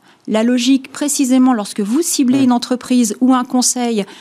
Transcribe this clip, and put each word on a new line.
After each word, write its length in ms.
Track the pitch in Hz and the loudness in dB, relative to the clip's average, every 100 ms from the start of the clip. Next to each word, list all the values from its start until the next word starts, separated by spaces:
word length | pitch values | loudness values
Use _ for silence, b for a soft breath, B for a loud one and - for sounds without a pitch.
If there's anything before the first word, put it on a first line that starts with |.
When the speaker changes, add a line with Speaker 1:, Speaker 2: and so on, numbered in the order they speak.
| b b - | b b -4
Speaker 1:
la 160 | 208 | 0
logique 480 | 233 254 247 269 269 | 0 0 2 0 -2
précisément 640 | - 294 - 254 262 262 | -6 -4 -2 2 4 4
lorsque 260 | 226 196 - | 2 -4 -6
vous 240 | 202 269 | -2 -2
ciblez 360 | 339 - 247 269 | -2 0 0 2
Speaker 2:
Mm. 20 | |
Speaker 1:
une 80 | 254 | 2
entreprise 640 | 240 - 254 - 254 220 - | 0 -2 -6 0 0 0 0
ou 140 | 254 | 2
un 120 | 254 254 | 2 0
conseil, 600 | 254 240 254 240 220 190 B | -2 0 -2 -2 -2 -4 B